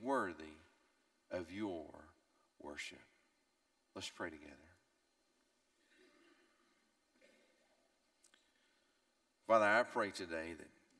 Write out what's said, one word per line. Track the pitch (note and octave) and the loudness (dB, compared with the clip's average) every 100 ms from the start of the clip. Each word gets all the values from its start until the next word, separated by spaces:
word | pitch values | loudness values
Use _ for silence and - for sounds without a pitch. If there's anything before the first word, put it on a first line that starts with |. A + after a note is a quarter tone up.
worthy | A#2+ C3+ G2 D#2 D#2 D#2 - _ _ _ _ _ - | 0 2 2 -4 -12 -16 -20 _ _ _ _ _ -6
of | F2+ F2 | -6 -4
your | F#2+ G#2+ E2+ D2+ D2+ D2+ - _ _ _ - | -4 -2 -4 -8 -14 -18 -20 _ _ _ -14
worship. | C#2+ D2 - C#2 - _ _ _ _ _ _ _ _ | -10 -8 -10 -12 -20 _ _ _ _ _ _ _ _
Let's | G2 F#2 | -10 -10
pray | - F2 | -8 -8
together. | D#2 D2+ - D#2 - _ _ _ _ _ _ _ _ _ _ _ - - - - - - _ _ _ _ _ _ _ - - - _ _ _ _ _ _ _ - - _ _ _ _ _ _ _ _ _ _ - | -10 -16 -20 -20 -20 _ _ _ _ _ _ _ _ _ _ _ -20 -20 -20 -20 -20 -20 _ _ _ _ _ _ _ -20 -20 -20 _ _ _ _ _ _ _ -20 -20 _ _ _ _ _ _ _ _ _ _ 6
Father, | A2+ G#2 | 8 8
I | A2 | 6
pray | B2 - G2+ | 4 2 0
today | F#2 F2+ E2 E2 D#2 | -2 -6 -4 -6 -10
that, | - - _ | -14 -20 _